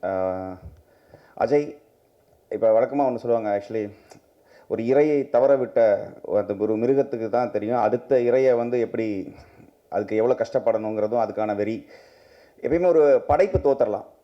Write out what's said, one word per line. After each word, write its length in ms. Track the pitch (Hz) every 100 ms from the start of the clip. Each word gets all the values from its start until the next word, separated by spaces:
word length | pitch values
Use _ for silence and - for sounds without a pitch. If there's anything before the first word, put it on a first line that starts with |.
ஆ, 280 | 92 95 92 92 92 92 - - _ _ _ - _ -
அஜய், 360 | 113 147 147 - _ _ _ _ _ _ _
இப்ப 320 | 107 113 110
வழக்கமா 220 | 127 143
ஒண்ணு 120 | 139
சொல்லுவாங்க, 480 | 120 117 117 107 101
actually, 280 | - 110 104 101 _ - _ _ _ _ _
"ஒரு 140 | -
இரையை 460 | 117 135 151 147 135
தவற 280 | 120 135 139
விட்ட 500 | 120 - 113 101 104 - -
அந்த 200 | 101 98 101
ஒரு 180 | 104 110
மிருகத்துக்கு 520 | 120 135 139 120 110
தான் 220 | 117 123
தெரியும், 260 | 107 104 123
அடுத்த 400 | 107 120 - 131
இரையை 380 | 120 127 131
வந்து 260 | 120 120 123
எப்படி, 540 | 117 117 113 98 95 - - _ - _ _
அதுக்கு 280 | 95 104 107
எவ்வளோ 200 | 117 123
கஷ்டப்படணுங்கிறதும் 920 | 113 131 113 110 110 107 107 120 107
அதுக்கான 260 | 104 107
வெறி." 320 | 104 104 113 - - - _ _ _ _ _
எப்பயுமே 260 | - 165 180
ஒரு 360 | 160 147 131 -
படைப்பு 320 | 147 196 185
தோத்தரலாம். 460 | 147 135 113 101 - _